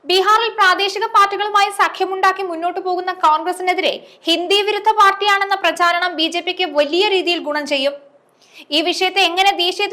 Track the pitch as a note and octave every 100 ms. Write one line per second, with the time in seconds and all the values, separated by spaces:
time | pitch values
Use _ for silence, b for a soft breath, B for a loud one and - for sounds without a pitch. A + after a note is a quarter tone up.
0 | C#4+ F#4 F#4+ A4 A#4 G#4+ F#4+ F4 G4 G4+
1 | G#4+ G#4+ G4+ G4 G#4 G4+ G4+ G4+ F4 E4
2 | F#4 F#4+ F#4+ F#4+ F#4+ E4 F4 F#4 F#4 F4+
3 | F#4 F4+ E4 D#4 E4 F4+ F#4 F4+ D#4+ -
4 | B B - E4 F4 G4+ G#4 G#4 G#4+ G#4+
5 | G4 G4 G#4 G4 G4 G4 F4 - F4 F4
6 | F4+ D#4+ D#4+ E4+ F4 F4+ F4+ C#4+ D4 E4+
7 | G#4 F#4+ D#4+ E4+ C#4+ D4 C#4+ C#4+ C4+ C#4+
8 | - _ _ B B B D4+ D4 E4 F4
9 | F#4 G4 F4+ F4 G4 G4 F4 F#4+ G4+